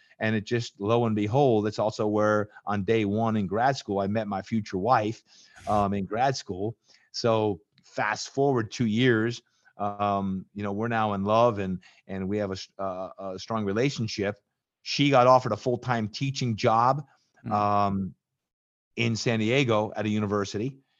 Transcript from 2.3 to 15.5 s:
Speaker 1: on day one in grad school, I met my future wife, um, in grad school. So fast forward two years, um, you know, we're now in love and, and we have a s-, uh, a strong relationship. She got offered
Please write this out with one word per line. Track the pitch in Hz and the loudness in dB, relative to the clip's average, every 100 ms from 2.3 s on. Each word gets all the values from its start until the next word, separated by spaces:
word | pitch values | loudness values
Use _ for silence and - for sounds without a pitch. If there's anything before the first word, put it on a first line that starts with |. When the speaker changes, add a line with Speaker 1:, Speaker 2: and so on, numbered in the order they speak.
| 107 104 - - | 2 0 -8 -6
Speaker 1:
on | 104 | -4
day | 95 113 | 0 0
one | 104 104 113 110 | 2 0 0 0
in | 92 | -2
grad | 104 131 135 | 0 0 0
school, | - 98 | -4 -2
I | 98 | 0
met | 107 104 | -2 -4
my | 95 | -6
future | 95 113 104 95 | -4 -6 -4 -4
wife, | 104 123 107 113 _ - - - 101 | 2 2 2 -6 _ -20 -20 -14 -2
um, | 104 98 | 0 0
in | 101 92 | -2 -4
grad | 107 139 131 | 0 0 -2
school. | - 90 104 - _ _ _ | -8 -6 -6 -8 _ _ _
So | - 120 110 107 98 _ _ | -4 0 2 2 -2 _ _
fast | _ - 107 107 - | _ -4 -2 -2 -4
forward | - 139 127 107 | 0 2 0 -2
two | - 117 | -2 0
years, | 107 127 113 113 120 _ _ _ - | 2 4 4 2 -4 _ _ _ -8
um, | 101 101 104 98 98 95 - | -8 -2 0 0 0 -4 -8
you | 101 | -8
know, | 104 | -6
we're | 101 117 | -4 -2
now | 113 107 | 0 0
in | 101 | 0
love | 98 113 120 101 | 2 4 4 2
and, | 95 90 - _ - | -4 -6 -10 _ -12
and | 95 95 | -8 -4
we | 104 | -4
have | 101 | -4
a | |
s-, | 95 - - | -6 -12 -8
uh, | 95 92 92 - | -8 -6 -10 -12
a | 98 92 | -12 -12
strong | - 113 | -6 -4
relationship. | 101 101 143 135 110 - 98 104 _ _ _ _ | -2 0 -2 -2 -6 -2 -4 -4 _ _ _ _
She | - - 143 | -8 0 4
got | 131 123 | 6 8
offered | 127 123 | 6 4